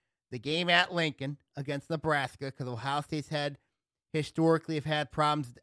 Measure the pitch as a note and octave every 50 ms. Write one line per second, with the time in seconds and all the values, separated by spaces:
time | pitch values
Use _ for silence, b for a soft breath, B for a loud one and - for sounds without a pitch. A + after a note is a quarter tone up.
0 | _ _ _ _ _ - B2 A#2+ G#2 C#3+ D#3 E3+ F3 F3 F3 F3 F3+ F#3 F#3 E3+
1 | D#3+ D#3 - - C3+ C#3 C#3+ - _ _ - C#3 C#3 D3 C#3+ C#3+ - - E3 D3
2 | - D#3 D3 C#3+ C3 - - - C#3 C3+ - - C3 B2 B2 A2 C3 C#3 C#3+ D3
3 | C#3+ - E3 D3+ C3+ - D#3 D3 C#3+ C#3+ C#3 - _ _ _ _ _ _ _ _
4 | _ - - D#3 C#3+ - - E3 D#3+ D#3+ D#3+ D3+ - - D#3+ D3 - D#3 D3+ D3+
5 | D3 - - D#3+ D3+ D3+ D3+ D3+ C3+ A#2+ A#2+ -